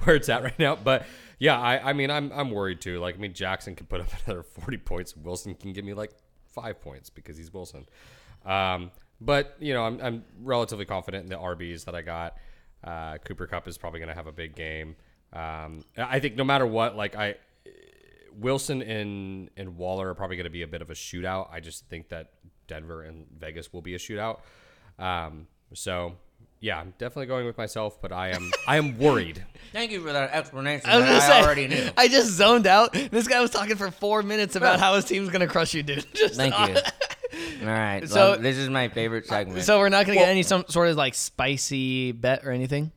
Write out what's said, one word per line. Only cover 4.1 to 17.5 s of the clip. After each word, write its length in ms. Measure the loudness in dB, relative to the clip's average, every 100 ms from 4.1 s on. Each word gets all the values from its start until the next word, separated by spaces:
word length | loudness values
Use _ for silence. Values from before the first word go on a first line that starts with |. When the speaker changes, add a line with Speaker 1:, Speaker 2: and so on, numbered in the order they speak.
| -6
Speaker 1:
<laughs> 80 | -6
another 180 | -8
forty 340 | -10 -14 -10 -8
points. 380 | -4 -6 -6 -14
Wilson 400 | -10 -10 -10 -12
can 160 | -12
give 120 | -12 -10
me, 80 |
like, 180 | -10 -10 _ _ _ _
five 340 | -14 -12 -14
points 280 | -16 -20 -20
because 280 | -20 -20 -18
he's 160 | -16
Wilson. 320 | -16 -16 -18 -20 _ -20 -20 _ -20 -4
Um, 460 | 0 0 -2 -6 -16 _ _
but, 340 | 0 0 0 -8
you 140 | -4
know, 120 | -2 -2
I'm, 160 | -4
I'm 220 | -6 -8 -12 -18
relatively 420 | -2 -2 -2 -6 -6
confident 380 | -6 -6 -12
in 60 | -10
the 80 | -10
R 180 | -8 -8
Bs 300 | -10 -12 -12
that 100 | -12
I 60 |
got. 340 | -10 -8 -10 -12 -20 -20 _ _
Uh, 340 | -14 -12 -12 -14
Cooper 280 | -14 -12 -10
Kupp 200 | -10 -10
is 80 | -14
probably 240 | -12 -12
gonna 120 | -12
have 140 | -12 -14
a 60 |
big 220 | -14 -14 -10
game. 420 | -10 -10 -12 -16 _ _ _
Um, 520 | -12 -12 -12 -14 -16 -18 -12
I, 200 | -4 -4
I 20 |
think 160 | -4 -4
no 80 |
matter 220 | 0 2 2
what, 300 | 0 -2 -2
like, 180 | -8 -4
I, 200 | -6 -6 _